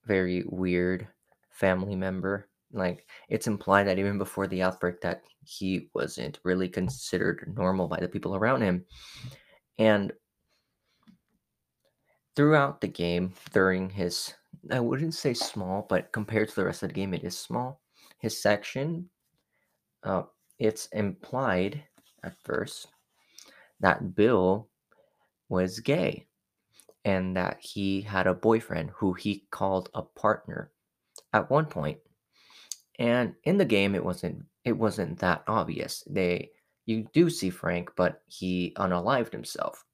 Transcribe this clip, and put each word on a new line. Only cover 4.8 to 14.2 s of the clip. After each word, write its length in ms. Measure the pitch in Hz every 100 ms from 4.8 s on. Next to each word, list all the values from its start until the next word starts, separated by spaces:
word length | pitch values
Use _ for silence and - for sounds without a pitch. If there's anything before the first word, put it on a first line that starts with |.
| 90 -
that 200 | 90 - _ _
he 460 | - - 95 92 -
wasn't 460 | - 76 - 65 -
really 260 | 90 92 90
considered 840 | - 92 - - 90 95 90 -
normal 340 | 104 92 95 85
by 120 | -
the 80 | 90
people 260 | - -
around 280 | 95 110 135
him. 220 | 101 90 - - - - - - _ _ _ -
And 360 | 110 104 98 - _ _ _ _ _ _ _ _ - _ _ _ _ _ _ _ _ _ _ _ _
throughout 460 | - 147 151 139 -
the 80 | 98
game, 460 | - 85 87 92 - -
during 380 | - 95 92 92
his, 420 | 98 90 -